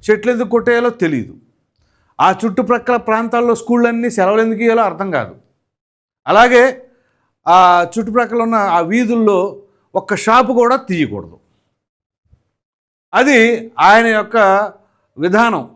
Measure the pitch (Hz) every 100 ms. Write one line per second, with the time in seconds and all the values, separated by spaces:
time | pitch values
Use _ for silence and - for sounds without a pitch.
0 | - 214 220 240 233 233 233 240 240 233
1 | 170 139 101 - _ _ _ _ _ _
2 | _ - 165 190 226 190 214 240 240 240
3 | 240 220 233 240 240 226 233 240 240 233
4 | 240 220 190 214 226 220 233 226 214 165
5 | 196 151 101 - _ _ _ _ _ _
6 | _ _ - 185 247 247 254 254 - _
7 | _ _ _ _ - 180 180 175 175 220
8 | 214 226 233 233 226 226 196 170 170 226
9 | 233 233 220 190 190 - _ _ _ 185
10 | 185 202 - 233 240 240 240 262 262 180
11 | 131 101 85 - _ _ _ _ _ _
12 | _ _ _ _ _ _ _ _ _ _
13 | _ 202 262 269 226 233 - - 170 214
14 | 226 220 214 226 196 196 208 - _ _
15 | _ - 160 202 233 190 117